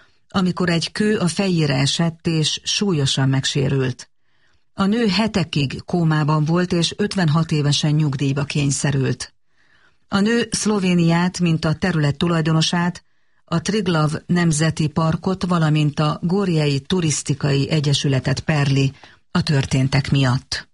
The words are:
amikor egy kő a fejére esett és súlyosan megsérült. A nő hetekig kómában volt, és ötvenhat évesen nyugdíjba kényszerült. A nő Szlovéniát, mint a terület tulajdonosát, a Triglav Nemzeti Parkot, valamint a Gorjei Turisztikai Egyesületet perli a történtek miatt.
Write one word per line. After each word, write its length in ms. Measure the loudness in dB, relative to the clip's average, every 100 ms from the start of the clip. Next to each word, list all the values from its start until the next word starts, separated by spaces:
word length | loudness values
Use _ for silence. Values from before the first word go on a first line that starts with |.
| _ _ _
amikor 400 | -2 0 0 -2
egy 220 | -2 -2
kő 260 | -2 0 0
a 100 | 0
fejére 480 | 0 0 0 0 0
esett 520 | 0 0 -2 -2 -2
és 340 | -2 -2 -4
súlyosan 680 | -4 -2 0 0 0 0 0
megsérült. 800 | 0 0 -2 0 0 -2 -4 -14 _ _ _ _ _ _
A 120 | -2 0
nő 220 | 2 0
hetekig 760 | 0 0 -2 -2 -2 -2 -4 -4
kómában 600 | 0 2 2 2 2 2
volt, 280 | 0 0
és 200 | 0 -2 -2
ötvenhat 540 | -4 0 2 2 0
évesen 400 | 0 0 0 0
nyugdíjba 520 | 0 0 0 -2 -2
kényszerült. 880 | -2 -2 -2 0 0 0 -2 -4 -8 _ _ _ _ _ _ _ _
A 120 | 0
nő 280 | 2 0 0
Szlovéniát, 880 | -2 -2 0 2 2 2 2 0 0
mint 260 | 0 0 -2
a 80 |
terület 440 | -2 -2 0 0 0
tulajdonosát, 880 | -2 0 0 0 0 0 -2 -4 -12 _ _ _ -6
a 100 | -4
Triglav 500 | -2 -2 0 0 0 -2 -2
Nemzeti 640 | 0 2 2 0 0 -2
Parkot, 580 | 0 0 0 -2 -2 0
valamint 540 | 0 2 2 2 0
a 200 | -2 -2
Gorjei 580 | -2 0 0 0 0 0
Turisztikai 920 | -2 0 0 -2 -2 -2 0 0 0
Egyesületet 680 | 0 0 0 0 0 0 -2
perli 520 | -2 0 2 2 0 -2 -16 -20 _
a 100 | -2
történtek 720 | 0 0 0 0 2 0 2
miatt. 580 | 2 2 0 -4 -12 -12